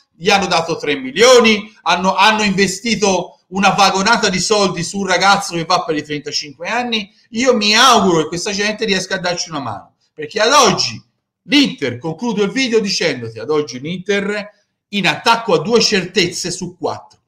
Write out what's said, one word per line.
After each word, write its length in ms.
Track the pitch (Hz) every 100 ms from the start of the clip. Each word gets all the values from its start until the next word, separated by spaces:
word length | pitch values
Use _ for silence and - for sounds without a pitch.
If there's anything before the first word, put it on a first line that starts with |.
| _
Gli 180 | _ 175
hanno 160 | 196 185
dato 300 | 170 160 156
tre 180 | 151 139
milioni, 800 | 131 151 233 247 220 208 196 _
hanno, 320 | - 175 190
hanno 280 | 190 208 214
investito 1000 | 214 185 196 - 233 202 202 185 - - _
una 220 | 185 196
vagonata 580 | 185 196 190 196 233 214
di 100 | 185
soldi 460 | - 208 196 165
su 160 | 165 196
un 80 | 190
ragazzo 480 | 180 190 196 - 170
che 80 |
va 180 | 160 180
per 140 | - 151
i 80 |
trentacinque 640 | 147 147 143 139 151 139 175
anni. 440 | 226 240 220 196 _ _
Io 260 | 226 262 220
mi 180 | 208
auguro 440 | 220 262 233 190 165
che 100 | 156
questa 240 | 170 214
gente 320 | 196 208 214
riesca 320 | 208 190 175 190
a 20 |
darci 320 | 180 175 -
una 80 | 156
mano, 380 | 123 98 - _ _
perché 240 | - 147 208
ad 140 | 214
oggi... 500 | 285 233 - - 113 - _ _ _ -
L'Inter, 480 | 185 175 - 135 113
concludo 460 | 165 160 240 202
il 80 | 202
video 260 | 208 262 220
dicendoti, 640 | 202 190 175 131 113 110
ad 100 | 117
oggi 300 | 151 147 127
l'Inter 680 | 147 180 190 202 196 208 202 _ _ _ _
in 180 | 202 170
attacco 440 | 147 240 233 214
ha 60 | 165
due 220 | 151 233
certezze 720 | - 202 175 202 175 - 175
su 240 | 165 175 -
quattro. 420 | 135 110 - _